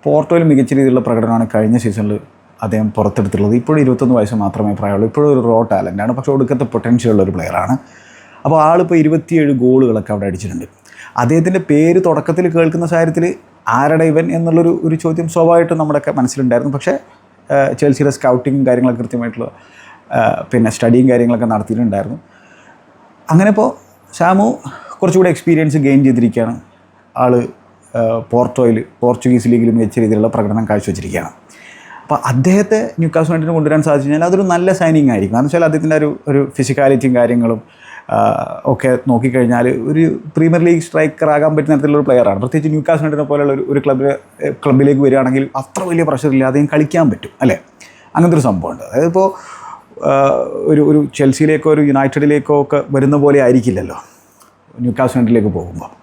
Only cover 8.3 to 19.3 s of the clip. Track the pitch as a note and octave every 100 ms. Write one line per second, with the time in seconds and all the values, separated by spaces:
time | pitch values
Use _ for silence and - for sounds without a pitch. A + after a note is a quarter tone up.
8.3 | - C#3+ D#3+ D3+ E3+ F3 F3 D#3 D#3 -
9.3 | E3 D3 C3+ B2 C3 B2+ A2 F#2 G#2 G2
10.3 | F2+ F#2+ E2 - _ - - - - A#2+
11.3 | D#3+ E3+ F#3 - D3 D#3+ F3 F#3 D3+ D3
12.3 | D#3+ F3+ E3 E3 E3 E3+ E3+ E3 D#3+ E3+
13.3 | - _ _ - A#2 D3 D#3+ D#3+ D#3 E3+
14.3 | E3 E3 E3 E3+ E3 D#3+ D#3+ E3 E3 E3
15.3 | E3+ E3 E3+ E3+ E3 D#3 D3 C#3+ C#3+ B2+
16.3 | C#3+ B2+ A#2+ C#3+ C#3 - C4+ - - _
17.3 | _ _ C#3+ C3+ - D3 C3+ C#3+ C3+ C3+
18.3 | B2+ C3 C#3 C3 B2 B2+ A#2+ A#2 B2 A#2